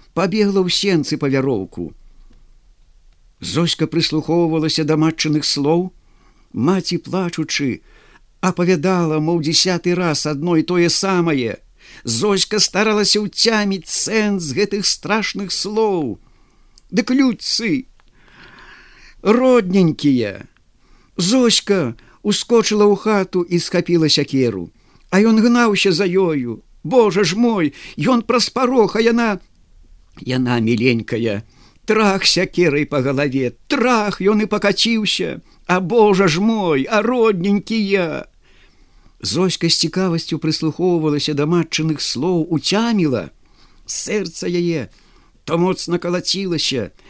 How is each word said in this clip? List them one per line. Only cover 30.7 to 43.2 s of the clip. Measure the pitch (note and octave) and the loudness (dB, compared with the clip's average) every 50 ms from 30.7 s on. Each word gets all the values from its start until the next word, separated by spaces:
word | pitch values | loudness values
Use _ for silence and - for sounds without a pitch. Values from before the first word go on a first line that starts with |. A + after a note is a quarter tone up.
| A#2+ G#2+ A#2+ C3 A#2+ A2+ G#2+ - B2 A2 A#2 A2+ G2 G#2 - - _ - - - _ _ - | 2 2 2 2 0 0 -2 -4 -4 -4 -2 -2 -4 -4 -8 -12 _ -20 -20 -20 _ _ -4
Трах | - G#3+ G#3+ G#3+ G3 F#3+ F#3+ - - | -2 0 2 2 2 2 0 0 0
сякерай | - E3+ F#3+ F#3 - F3 F3 D#3 C#3 D3 D3 | 0 0 -2 -2 0 0 0 2 2 0 -2
па | - D3 C#3 | -2 -2 -2
галаве, | B2 C#3 C3+ C3+ D3 C#3+ B2+ C3+ B2+ A#2+ - _ _ | -2 0 0 -2 -2 -2 -2 -2 -2 -4 -6 _ _
трах, | - - C4+ G#3+ G#3 B3 A3 G#3 G3+ - - | -4 -2 0 2 2 2 0 0 -2 -4 -2
ён | F#3 G3+ G#3+ G#3 G#3+ | 0 0 2 2 0
і | - | -2
пакаціўся. | G#3 G#3 - G3+ G3+ - - A#3 A3+ A3 G#3+ - - - E3+ D3+ B2+ - - _ _ _ - | -2 0 0 0 0 0 0 0 0 0 -2 -2 -4 -4 -4 -6 -8 -10 -14 _ _ _ -4
А | - F3+ F#3 | -2 -2 0
божа | F#3 D#3+ A3+ A#3 G#3+ G#3+ F#3+ F3+ G3 | 0 2 4 4 6 6 6 4 4
ж | E3+ D3 F3 | 2 2 2
мой, | G#3 A3+ A3+ G#3+ F#3+ E3+ D3+ C3+ C3+ | 0 0 0 0 0 0 0 0 0
а | - A3+ G#3 | 0 0 0
родненькія! | G#3 A#3 B3+ B3 A3+ A3+ G#3 E3+ F3 G3+ G3+ G3+ - - A3 A3 G#3 G3 G3 G3 F3 D#3 D3 - - - _ _ _ _ - _ - _ _ _ - _ _ - - - _ - | 0 0 2 2 2 2 2 2 0 0 0 0 -2 -2 -2 -2 0 0 0 0 -2 -2 -6 -8 -12 -14 _ _ _ _ -20 _ -20 _ _ _ -20 _ _ -20 -20 -20 _ -10
Зоська | - G#2 A2 D#3+ F#3+ F3+ - - E3+ E3 | -8 -4 -2 0 0 0 0 -2 -2 0
з | - | 0
цікавасцю | - - D#3+ - F#3 F#3+ F3+ E3 E3 - - E3 D3+ | 0 -2 -2 -2 -2 0 0 -2 -2 -4 -6 -6 -4
прыслухоўвалася | - D#3+ D3+ - D#3+ D#3 - - F3+ F#3 F3 E3 D#3 D3+ D3 C#3+ - D3+ D3+ | -2 -2 -2 -2 -2 -4 -2 0 0 0 2 2 0 0 0 0 -2 -2 -2
да | C#3 D3 | -2 0
матчыных | D3+ F3 F3 D#3+ E3 - D#3 D#3 D#3+ D3+ C#3 | 2 2 2 0 0 -2 -4 -2 -2 -2 -4
слоў, | - - - A#2 D3 F#3 F3+ E3 D#3+ | -4 -6 -4 -4 -2 0 0 0 0
уцяміла. | E3+ E3 C#3 - - F3+ G#3 A#3 A#3 A3+ G3 E3 D3 B2 G#2 | 0 -2 -2 -2 0 0 0 0 2 2 2 2 2 0 -2